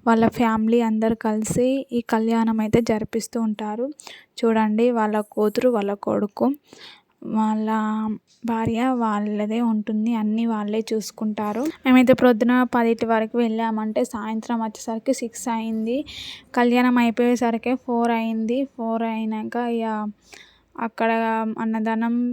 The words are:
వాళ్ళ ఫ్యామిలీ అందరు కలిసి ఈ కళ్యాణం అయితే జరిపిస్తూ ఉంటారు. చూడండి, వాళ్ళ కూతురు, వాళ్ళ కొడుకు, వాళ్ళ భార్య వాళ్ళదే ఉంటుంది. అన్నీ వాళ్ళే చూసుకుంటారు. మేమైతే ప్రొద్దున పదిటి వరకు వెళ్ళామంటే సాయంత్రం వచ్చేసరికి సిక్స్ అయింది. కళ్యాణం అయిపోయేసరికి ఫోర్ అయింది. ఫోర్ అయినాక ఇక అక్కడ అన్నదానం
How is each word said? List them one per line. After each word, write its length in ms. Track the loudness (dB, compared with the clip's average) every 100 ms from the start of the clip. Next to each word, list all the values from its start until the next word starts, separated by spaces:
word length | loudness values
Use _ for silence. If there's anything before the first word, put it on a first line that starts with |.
| 4
వాళ్ళ 160 | 4 4 2
ఫ్యామిలీ 420 | 0 2 2 2 2
అందరు 280 | 0 0 0
కలిసి 440 | -2 -2 -2 0 2 0 -2
ఈ 80 | -4 0
కళ్యాణం 440 | 0 2 2 2 0
అయితే 160 | 2 2 2
జరిపిస్తూ 480 | -2 -2 -6 -6 -4
ఉంటారు. 440 | -4 -4 -6 -4 -6 -8 -18 -20 _ -2
చూడండి, 460 | 0 2 2 2 2
వాళ్ళ 240 | 2 0 0 -2
కూతురు, 360 | 0 0 2 2
వాళ్ళ 240 | 2 -2 -4 -2
కొడుకు, 400 | 0 -2 0 0 -2 _ -20 -20 -20 _ _ -6 -2
వాళ్ళ 320 | 0 -2 -2 -2 -2 -2 -4 -6 _ _ -6
భార్య 340 | -2 -2 0 0 0
వాళ్ళదే 560 | 0 0 -2 -2 -2 0 0
ఉంటుంది. 420 | 0 0 -2 0 0
అన్నీ 240 | 0 0 0
వాళ్ళే 280 | -2 -2 -4 -2
చూసుకుంటారు. 720 | -4 -4 -6 -4 -2 -4 -2 -4 -2 4
మేమైతే 300 | 6 6 6
ప్రొద్దున 340 | 6 4 4 4 2 2
పదిటి 320 | 2 0 2
వరకు 240 | 0 0 0
వెళ్ళామంటే 600 | 0 0 -2 -2 -2 -2 -2
సాయంత్రం 460 | -4 -6 -6 -4 -4 -4
వచ్చేసరికి 500 | -8 -8 -6 -2 -2
సిక్స్ 260 | -4 -8 -6 -4
అయింది. 420 | -4 -4 -2 -4 -4 -12 -16 -18 -6 0
కళ్యాణం 380 | 4 4 4 4
అయిపోయేసరికి 680 | 2 2 2 2 0 -2 -2 -4
ఫోర్ 300 | -2 0 0 0
అయింది. 400 | -2 -2 -2 -2 -2 -6
ఫోర్ 300 | -4 -2 -2
అయినాక 440 | -4 -4 -4 -4 -4 -2 -2
ఇక 140 | -2 -4 -6 -8 _ -20 -20 _ _ -8
అక్కడ 360 | -8 0 0 2 0 0 -2 -2 -2
అన్నదానం 500 | -2 0 0 0 0 -2